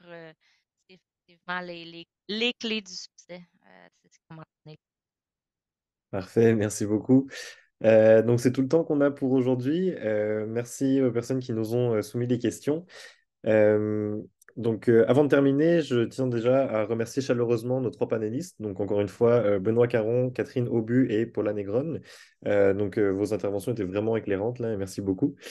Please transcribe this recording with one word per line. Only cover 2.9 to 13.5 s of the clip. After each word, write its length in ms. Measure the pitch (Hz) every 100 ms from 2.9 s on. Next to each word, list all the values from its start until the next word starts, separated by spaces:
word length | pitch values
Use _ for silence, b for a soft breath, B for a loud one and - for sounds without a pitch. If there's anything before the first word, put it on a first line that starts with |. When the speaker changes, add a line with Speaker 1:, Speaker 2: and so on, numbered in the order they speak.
Speaker 1:
succès. 500 | 180 - _ _ 180 175 _
Euh, 240 | 98 92 87 _
c'est 100 | _
ce 60 | _ _
qu'on 80 | 160
m'a 80 | 156 _
donné. 140 | 156 156 _ _ _ _ _ _ _ _ _ _ _ _ _
Speaker 2:
Parfait, 440 | 101 92 117 117
merci 320 | 113 104 - 104
beaucoup. 420 | 107 - 131 135 B B B B _
Euh, 380 | 110 110 110 110
donc, 180 | 113 120
c'est 100 | 127
tout 120 | 127
le 60 | 135
temps 160 | 160
qu'on 160 | 165 147
a 80 | 143
pour 220 | 139 131
aujourd'hui. 640 | 131 123 127 123 165 185 151
Euh, 500 | 110 107 107 107 107
merci 520 | 113 120 - 135 135
aux 120 | 131
personnes 280 | 113 117 131
qui 120 | 127
nous 240 | 110 110 120
ont, 180 | 123
euh, 80 | 110
soumis 240 | 104 120 120
des 120 | 123
questions. 480 | 107 - - 156 180 B B B B _
Euh, 720 | -